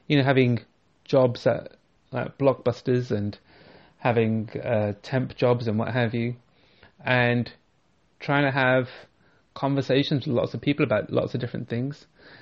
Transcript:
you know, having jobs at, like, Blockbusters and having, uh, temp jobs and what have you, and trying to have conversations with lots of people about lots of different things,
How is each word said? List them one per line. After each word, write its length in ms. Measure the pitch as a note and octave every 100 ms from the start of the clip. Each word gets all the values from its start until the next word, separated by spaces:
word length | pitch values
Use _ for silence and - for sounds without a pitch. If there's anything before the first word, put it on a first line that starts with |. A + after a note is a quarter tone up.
| -
you 120 | C#3+
know, 60 |
having 360 | C3 C3 B2 A#2+ - _ _ _
jobs 440 | - C#3 B2+ A#2 C3
at, 240 | A2 - - _ _ _
like, 260 | B2 A#2+ -
Blockbusters 720 | C#3 B2+ - A#2 - B2 B2
and 260 | G#2+ G#2 - _ - - - - _
having, 480 | C3 A#2 A2 A2 G#2+ -
uh, 280 | C3+ A2+ G#2 G2+
temp 320 | - C3 B2+
jobs 320 | - B2 B2 A#2
and 100 | G#2+
what 160 | A2+
have 220 | B2 A#2
you, 220 | A#2 A#2 B2 _ _ _ _ - _
and 480 | - B2+ A#2+ A#2+ A#2 - _ _ _ _ _ _
trying 240 | - C#3+
to 80 | C#3+
have 360 | C3 B2+ C3 B2+ - - _ _ _ _
conversations 720 | - C#3 C#3 C3+ C3+ C#3 C#3+
with 120 | D#3 A#2+
lots 180 | -
of 60 | B2
people 240 | C#3+ C#3+
about 280 | C#3 G#2+ -
lots 220 | A#2+ -
of 60 | B2
different 280 | A#2+ - A#2
things, 380 | A#2 C3+ D3 - _ - -